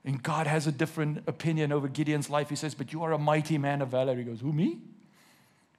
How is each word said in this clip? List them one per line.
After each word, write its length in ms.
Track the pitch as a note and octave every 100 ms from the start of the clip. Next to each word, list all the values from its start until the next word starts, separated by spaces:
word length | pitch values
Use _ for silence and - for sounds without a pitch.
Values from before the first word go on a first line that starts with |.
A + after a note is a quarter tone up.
And 180 | - C3+
God 260 | D#3+ D3+ D#3
has 180 | D#3 D3+
a 40 |
different 520 | C3 D#3+ - D3+ D3 -
opinion 440 | - E3 D#3 D3
over 160 | D3 C#3
Gideon's 420 | C#3 D3+ D3+ C#3+
life. 180 | D3 C#3+
He 60 | C#3+
says, 180 | D#3
"But 180 | - B2+
you 120 | D#3
are 80 | E3
a 80 | D#3
mighty 400 | D3+ D#3 D3+ D#3
man 240 | C#3 C#3+
of 60 | C3
valor." 260 | B2+ C3+ B2
He 80 |
goes, 180 | A#2+ A2+
"Who, 100 | C3
me?" 280 | D3+ A#3+ E4+ - - - _ - - _ _ _